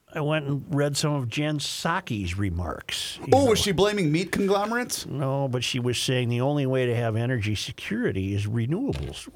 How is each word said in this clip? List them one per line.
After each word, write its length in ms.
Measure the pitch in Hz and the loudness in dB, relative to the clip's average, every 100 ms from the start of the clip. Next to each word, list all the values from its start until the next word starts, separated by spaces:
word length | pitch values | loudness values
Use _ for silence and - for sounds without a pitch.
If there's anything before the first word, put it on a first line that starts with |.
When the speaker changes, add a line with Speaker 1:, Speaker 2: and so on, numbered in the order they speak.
| _ 160 | _ -4
Speaker 1:
I 60 | |
went 240 | 147 156 143 | -2 0 0
and 180 | 139 - | -4 -2
read 260 | 143 143 143 | 0 2 2
some 180 | 151 | 0
of 140 | 147 120 | 0 -2
Jen 300 | - 101 101 | -2 -2 -2
Psaki's 800 | - - 170 180 - 107 90 95 | -4 -4 -2 -2 -2 -4 -2 -2
remarks. 800 | 101 85 87 - - - - - - | 0 0 -4 -6 -8 -6 -6 -8 2
You 40 | |
Speaker 2:
Oh, 60 | 262 269 | 4 6
was 100 | 214 | 4
Speaker 1:
know. 40 | |
Speaker 2:
she 80 | 208 | 2
blaming 400 | 165 208 208 156 | 4 4 4 2
meat 200 | 156 190 | 2 0
conglomerates? 760 | - 196 202 208 233 240 - - | 0 2 2 2 -2 -2 -6 -6
Speaker 1:
No, 400 | 139 131 139 139 | -4 -2 0 0
but 160 | 123 | -2
she 160 | 117 127 | -2 -2
was 180 | 123 113 | 0 0
saying 320 | - 127 120 | 0 0 2
the 120 | 120 | 2
only 260 | 135 147 131 | 2 2 2
way 180 | 131 123 | 2 2
to 100 | 117 | 2
have 200 | 117 110 | 2 0
energy 400 | 120 127 104 104 | 0 0 0 -2
security 800 | - - - 214 214 95 98 101 | -4 -8 -6 -2 -2 0 0 0
is 100 | 104 | 0
renewables. 840 | 117 117 180 277 67 69 - - | 0 0 0 -2 -4 -6 -10 -8